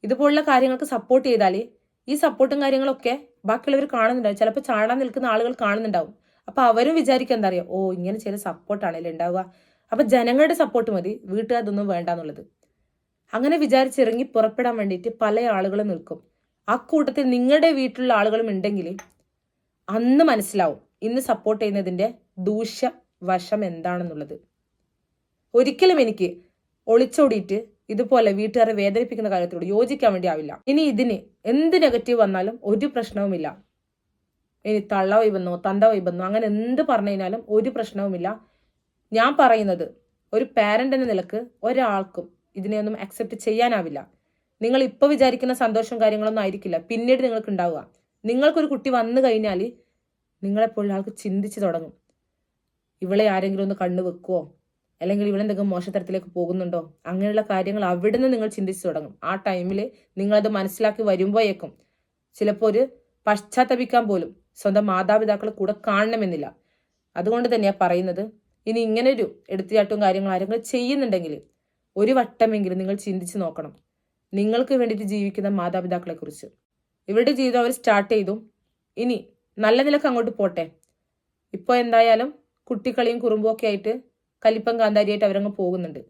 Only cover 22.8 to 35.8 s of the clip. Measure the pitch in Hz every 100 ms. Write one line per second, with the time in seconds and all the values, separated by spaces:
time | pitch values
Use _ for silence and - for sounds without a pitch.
22.8 | 247 - _ _ 180 185 180 214 202 165
23.8 | 175 180 175 151 147 147 _ _ _ _
24.8 | _ _ _ _ _ _ _ 233 262 269
25.8 | 370 339 240 214 180 175 _ _ _ _
26.8 | - 226 254 - 285 220 180 196 226 _
27.8 | _ 214 240 254 226 196 214 226 226 214
28.8 | 196 202 240 220 214 190 175 175 180 202
29.8 | 240 277 233 190 180 156 151 - - 285
30.8 | 302 214 254 196 - _ - 254 320 359
31.8 | 311 233 233 240 208 190 196 233 202 208
32.8 | 285 262 226 202 202 180 156 185 _ _
33.8 | _ _ _ _ _ _ _ _ - 214
34.8 | 208 202 190 214 220 190 180 175 196 196